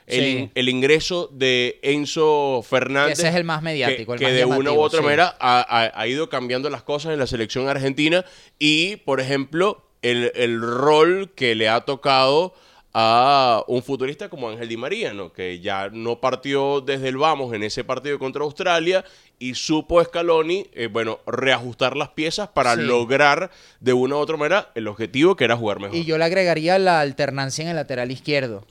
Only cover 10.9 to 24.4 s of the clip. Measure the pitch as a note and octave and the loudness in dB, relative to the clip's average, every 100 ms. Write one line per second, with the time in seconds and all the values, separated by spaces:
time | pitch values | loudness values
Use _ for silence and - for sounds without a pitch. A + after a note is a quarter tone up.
10.9 | D3+ D#3+ F#3+ G3 - B2+ A2 A2 A#2 C3+ | 6 6 2 -4 -4 -2 2 2 0 -2
11.9 | C3+ C#3+ C3+ C3 D3 F3+ - _ _ _ | -4 2 4 4 4 0 -4 _ _ _
12.9 | A#2 A2+ A#2 C3+ C#3+ B2+ A2 - B2 B2 | 0 4 6 6 4 4 2 0 -4 -2
13.9 | C3+ C3 D3+ G#3 D#3+ A#2 A2+ A#2 A2+ C3 | -4 -6 -8 -12 -10 -10 -10 -10 -8 -6
14.9 | G#3+ E3 G2+ F2 - F#2 F2+ G2 G2 G2 | -6 -6 -8 -12 -10 -10 -8 -6 -6 -6
15.9 | A2 A#2 A#2 C3 B2+ C#3+ C#3 C#3 C#3+ C3 | -8 -8 -2 -2 -2 -2 -2 0 -2 -2
16.9 | C3+ C3 C3 D#3 D3 B2+ A2 G#2+ B2+ A#2+ | -4 -4 0 0 0 -4 -6 -6 -6 -6
17.9 | B2+ C#3+ C#3+ C3 C#3 D3 C3+ F#3 E3+ E3 | -6 -6 -6 -6 -6 -6 -4 0 0 2
18.9 | F#3 - - _ - B2 A#2+ - D#3 D3+ | -2 -2 -20 _ -14 -10 -8 -2 -2 2
19.9 | E3+ E3+ E3+ E3+ E3 D#3+ F#3+ F#3+ - A#2 | 2 2 0 0 2 0 -2 -6 -8 -6
20.9 | A2+ A2+ A2 - A#2+ C3+ B2+ B2 A2 C3 | -4 -4 -6 -6 -2 0 0 -2 -2 -2
21.9 | C3+ C#3+ - D#3+ F#3 G3 - B2 A#2 A#2 | -2 -6 -6 -6 -6 -6 0 2 2 2
22.9 | A#2+ A#2 C3+ D3 D3+ F#3 - - _ B2+ | 0 2 4 4 4 -2 -12 -20 _ 0
23.9 | B2 B2+ D3 D3 D#3 | 2 2 0 -2 -2